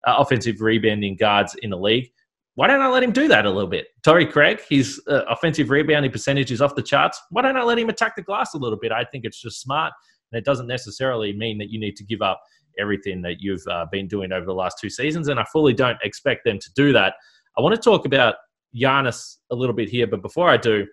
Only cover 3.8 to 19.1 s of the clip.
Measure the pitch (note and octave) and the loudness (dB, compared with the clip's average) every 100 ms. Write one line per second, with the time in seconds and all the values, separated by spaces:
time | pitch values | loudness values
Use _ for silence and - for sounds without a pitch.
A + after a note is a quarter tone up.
3.8 | - _ - E3+ D#3+ D3 D#3 A3 - C#3+ | -8 _ 4 6 4 4 4 2 0 2
4.8 | B2 - - C#3 - A#2 E3 D3+ A#2+ C#3 | 2 -4 0 0 0 -2 0 0 2 2
5.8 | D3+ D3 C3+ A2 - C#3 B2+ A#2 C#3+ B2 | 4 2 2 -2 -2 0 0 0 0 0
6.8 | A#2 C#3+ D3+ - _ G3 C4+ C4 A#3+ A#3 | 0 2 2 -2 _ -2 0 0 0 0
7.8 | A3+ G#3+ A3 G#3+ F#3 G3+ A3 D#3 B2 G#2+ | -2 -2 -2 -4 -6 -4 -4 -4 -4 -4
8.8 | A2+ A2 A#2+ C3+ A2+ - A#2 - B2+ D3 | -2 -4 -4 -8 -12 -12 -14 -14 -6 -4
9.8 | D#3+ - _ _ _ A#2 B2 C#3 A#2+ B2 | -4 -8 _ _ _ -6 -2 -2 -4 -8
10.8 | A2+ - C3 A#2+ G#2+ G2+ A2+ G#2+ G2+ A2 | -8 -4 -4 -2 -4 -4 -6 -6 -8 -6
11.8 | G#2 G2+ G2+ G#2+ G2+ F#2 _ _ _ - | -8 -8 -8 -2 -2 -2 _ _ _ -6
12.8 | G#2 G2 G2 F#2 F2 F2 G2 F#2 F#2 F2 | -4 -2 -4 -8 -8 -8 -6 -6 -6 -6
13.8 | E2 G2 G2 G2+ F#2 F#2 F2 F#2 F2+ - | -6 -6 -6 -6 -4 -6 -4 -4 -4 -6
14.8 | G#2 - C#3+ E3 D3 B2+ G#2+ D#3+ D3 A#2+ | -12 -6 -4 -4 -4 -2 0 2 2 2
15.8 | B2+ A#2 G#2+ - C#3 A#2 A#2 G2 - - | 0 0 -8 -4 -4 -2 -2 -4 -6 0
16.8 | C#3+ A#2+ G2 - _ _ _ - C#3+ A#3 | 4 4 2 -2 _ _ _ 0 0 2
17.8 | A#3+ G3 - C#3 A#2+ - _ _ _ A#2 | 4 4 4 4 2 0 _ _ _ -2
18.8 | C3 C3+ C3 | 2 2 0